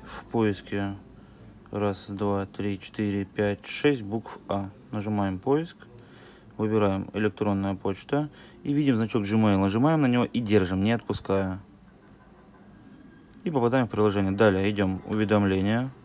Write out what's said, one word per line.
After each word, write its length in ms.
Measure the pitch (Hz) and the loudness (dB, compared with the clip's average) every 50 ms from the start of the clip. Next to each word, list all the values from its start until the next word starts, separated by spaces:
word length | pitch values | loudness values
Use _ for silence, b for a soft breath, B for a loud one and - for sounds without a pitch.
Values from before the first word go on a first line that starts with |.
| - | -18
В 200 | - - - - | -16 -16 -16 -16
поиске 680 | - - 117 110 107 101 - - - - 101 101 98 98 101 - - - B B B B B B B B B - - | -6 -2 0 2 2 0 -2 -8 -8 -6 -6 -4 -6 -8 -10 -14 -20 -20 B B B B B B B B B -18 -10
раз, 360 | - 104 101 104 98 95 - - | -6 -2 -2 -2 -2 -4 -8 -12
два, 380 | 101 95 104 101 101 98 98 | -8 -4 -2 -2 0 -2 -4
три, 340 | 95 - - 98 104 101 95 | -6 -8 -6 -4 -4 -4 -6
четыре, 460 | - - - - 107 104 98 101 98 | -8 -14 -6 -4 -2 -2 0 -2 -4
пять, 400 | 95 - - 104 101 101 - - | -4 -2 -2 0 0 0 -4 -8
шесть 380 | - - - - 147 147 127 107 | -12 -12 0 2 2 2 2 -2
букв 340 | 98 104 117 - - - - - - | -6 -6 -6 -6 -8 -16 -18 -6 -4
"А". 220 | - 98 98 98 98 - - - | -4 -4 -4 -8 -12 -16 -18 -10
Нажимаем 480 | - 110 101 107 107 104 101 98 95 92 | -8 -6 -4 -2 -2 0 0 -2 -2 -4
"Поиск". 360 | - 131 139 156 165 170 - - - - - B B B B B B B B B B B - - | -2 0 0 0 0 -4 -12 -20 -20 -20 -20 B B B B B B B B B B B -8 -6
Выбираем 520 | 107 107 107 110 107 98 95 98 95 - - | -4 0 2 2 2 2 0 -2 -4 -6 -4
"Электронная 600 | 101 107 107 101 - 107 107 101 98 98 98 98 | -2 -2 -2 -2 -2 -2 0 0 0 0 -2 -4
почта". 560 | 92 - 98 98 - - - - 143 151 147 B B B B B B | -4 -4 -6 -6 -6 -6 -2 -2 -2 -2 -2 B B B B B B
И 100 | - - | -6 -2
видим 260 | 143 143 151 139 131 110 | 0 2 2 2 2 2
значок 260 | 113 107 - 120 101 | 0 0 0 -2 0
"Gmail". 340 | 98 104 110 110 107 101 98 | 2 2 2 4 4 4 4
Нажимаем 460 | 98 98 98 113 123 151 165 156 147 | 2 2 2 2 2 2 4 4 2
на 20 | |
него 200 | 127 123 123 120 | 2 2 2 0
и 140 | - - 117 | 0 -2 -4
держим, 440 | 120 104 104 104 95 87 95 95 95 | -2 2 2 2 4 2 0 0 2
не 80 | 107 | 2
отпуская. 680 | 117 113 - - 104 - - - - 98 98 95 92 95 - - - - - - - - - - - - - - - - - - - - - - - - - - - - - - - - - - - - - | 0 0 -2 -4 -8 -8 -2 -2 0 0 0 -2 -4 -8 -10 -18 -20 -20 -20 -20 -20 -20 -20 -20 -20 -20 -20 -20 -20 -20 -20 -20 -20 -20 -20 -20 -20 -20 -20 -20 -20 -20 -20 -20 -20 -20 -20 -20 -20 -10 -8
И 60 | 190 | -2
попадаем 380 | 160 139 117 117 120 135 123 104 | 0 2 2 4 2 2 0 0
в 20 | |
приложение. 420 | - 101 107 107 98 101 98 95 | 0 2 2 2 4 2 0 0
Далее 380 | 95 101 113 107 95 95 95 101 | 2 4 6 6 6 4 2 0
идем 320 | 107 101 101 95 95 92 - - | 0 0 0 0 0 -4 -4 -4
"Уведомления". 800 | 107 107 107 98 107 104 101 98 95 95 92 104 110 117 127 135 131 - - | -2 -2 2 2 4 4 4 2 2 2 2 0 0 0 -2 -4 -8 -14 -20